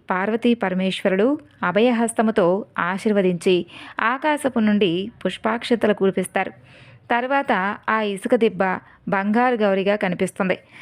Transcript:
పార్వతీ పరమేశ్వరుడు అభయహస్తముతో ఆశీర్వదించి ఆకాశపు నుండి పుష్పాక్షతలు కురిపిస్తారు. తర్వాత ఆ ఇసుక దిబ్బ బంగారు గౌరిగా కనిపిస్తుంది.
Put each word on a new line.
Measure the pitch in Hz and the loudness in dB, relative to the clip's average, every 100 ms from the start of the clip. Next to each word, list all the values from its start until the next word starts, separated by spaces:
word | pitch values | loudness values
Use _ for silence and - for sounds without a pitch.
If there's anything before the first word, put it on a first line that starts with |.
| - | -4
పార్వతీ | 185 202 226 240 | -2 -2 0 0
పరమేశ్వరుడు | 233 190 185 190 - 202 190 233 302 - - | 0 0 -2 -2 -2 -2 2 2 0 -6 -6
అభయహస్తముతో | 180 190 247 226 233 233 220 214 175 190 - - | -2 2 2 2 -2 0 0 2 2 0 -4 -4
ఆశీర్వదించి | 175 190 220 202 185 175 196 180 170 - - - | -4 -2 0 2 2 0 2 0 0 -14 -12 -2
ఆకాశపు | 220 262 311 294 262 233 | -2 0 -2 -2 -2 0
నుండి | 214 208 196 170 208 - 185 | 2 2 2 0 -6 -6 -8
పుష్పాక్షతలు | - 220 233 - 233 208 | -4 -4 -4 -2 0 2
కురిపిస్తారు. | 202 190 185 180 196 185 - - - - - - | 2 0 0 -4 -4 -4 -8 -20 -20 -20 -18 -2
తర్వాత | 240 254 277 277 208 190 - - | -2 0 -2 0 0 0 -4 -2
ఆ | 220 | 0
ఇసుక | 208 196 - 247 | 0 -4 0 2
దిబ్బ | 220 180 190 185 - - - | 2 2 -2 -2 -8 -14 -4
బంగారు | 196 202 220 254 240 | -2 0 2 2 2
గౌరిగా | 208 190 190 208 | 2 2 0 0
కనిపిస్తుంది. | 190 175 185 - 185 - - - | 0 -2 -4 -2 -2 -2 -6 -20